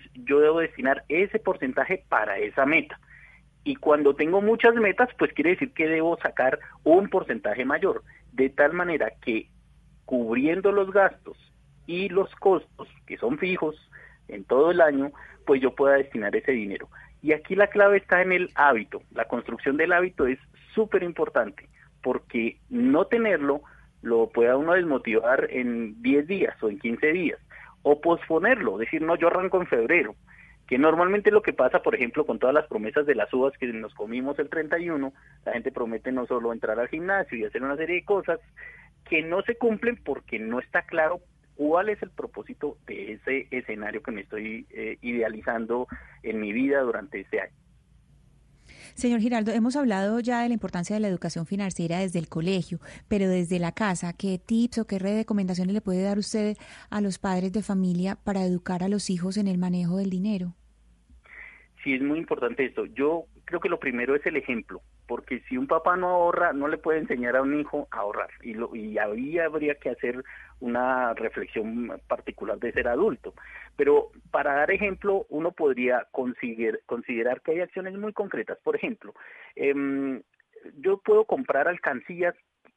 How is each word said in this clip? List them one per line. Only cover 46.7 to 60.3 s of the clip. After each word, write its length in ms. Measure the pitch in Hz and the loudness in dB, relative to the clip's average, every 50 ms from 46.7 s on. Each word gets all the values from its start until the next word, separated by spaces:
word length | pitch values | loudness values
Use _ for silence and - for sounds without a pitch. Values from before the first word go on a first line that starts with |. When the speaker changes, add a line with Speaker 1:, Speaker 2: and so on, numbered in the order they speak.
| 139 139 | 2 2
Speaker 1:
durante 400 | 131 120 110 107 98 98 - 98 | 2 0 -2 -4 -6 -8 -12 -12
este 180 | 95 - - 101 | -10 -6 -6 -6
año. 140 | 95 - _ _ _ _ _ _ _ _ _ _ _ _ - _ _ _ _ _ _ _ _ _ _ - - - - - - | -6 -6 _ _ _ _ _ _ _ _ _ _ _ _ -20 _ _ _ _ _ _ _ _ _ _ -20 -20 -20 -20 -20 -14
Speaker 2:
Señor 260 | - - 240 240 226 | -2 0 0 2 2
Giraldo, 320 | 208 247 247 226 214 226 | 2 2 2 0 0 0
hemos 240 | 208 240 220 254 247 | 2 2 2 2 2
hablado 440 | 294 285 240 196 190 196 202 220 240 | 2 2 2 2 2 0 0 0 0
ya 220 | 226 247 247 240 | 0 0 0 0
de 60 | 240 240 | 0 0
la 40 | 240 | -2
importancia 420 | 220 - 185 - 180 175 - 208 | -2 -4 -4 -6 -6 -4 -2 -2
de 40 | 214 | -2
la 80 | 214 202 | 0 0
educación 380 | 180 175 - 170 - 170 165 | -2 -2 -4 -6 -6 -6 -6
financiera 540 | - 202 196 202 190 175 - 170 160 170 180 | -4 -4 -4 -4 -4 -4 -4 -4 -2 -2 -2
desde 200 | 196 190 175 175 | -2 -2 -2 -4
el 80 | 156 - | -6 -4
colegio, 500 | - 165 160 180 196 180 165 - 170 165 - - - - - - | -6 -4 -2 0 0 -2 -2 -4 -8 -12 -12 -14 -20 -20 -6 -2
pero 220 | 220 202 196 185 | 0 0 2 2
desde 300 | 185 180 175 165 185 175 | 2 2 0 0 -2 -2
la 120 | 175 170 - | -2 -2 -2
casa, 400 | - 220 202 180 - - 175 170 - | -2 -2 -2 -2 -2 -4 -6 -8 -4
¿qué 200 | - 196 185 180 | -4 -4 -4 -4
tips 420 | _ - 226 226 240 240 - 233 | _ -2 0 2 2 0 0 -4
o 80 | 220 - | -4 -2
qué 120 | 202 190 | -4 -4
recomendaciones 760 | 185 196 208 220 220 - 220 202 196 180 180 175 185 185 202 | -2 0 0 -2 -2 0 0 0 0 0 -2 -2 -2 0 0
le 80 | 214 | -2
puede 200 | - 190 180 185 190 | -2 -2 -2 0 0
dar 140 | 202 202 208 | 0 0 -2
usted 400 | 196 - - 220 208 214 208 - - - - - - - | -2 -2 -2 -2 -2 -2 -4 -6 -10 -20 -20 -20 -16 -8
a 120 | - 208 | -4 -2
los 180 | 208 196 180 - | -2 -2 -4 -4
padres 320 | - 202 185 180 185 190 185 | -2 -2 0 0 0 -2 -2
de 80 | 220 | -4
familia 560 | 185 - 196 190 185 180 175 175 180 190 196 - - | -4 -2 -2 0 2 2 2 0 0 -2 -4 -4 -4
para 200 | 208 196 196 185 | -4 -2 0 0
educar 400 | 180 180 175 - - 180 175 - | 0 0 -2 -2 -4 -4 -2 -2
a 60 | 196 | 0
los 200 | 208 208 - - | -2 -2 -2 -2
hijos 280 | 190 175 175 190 190 214 | -2 -2 -2 -4 -2 -2
en 100 | 208 196 | 0 0
el 100 | 185 180 | 0 0
manejo 400 | 180 180 180 180 175 170 180 190 | 0 0 0 0 0 0 0 0
del 120 | 196 196 | -2 -2
dinero? 460 | 185 180 190 220 | -2 -2 -2 -2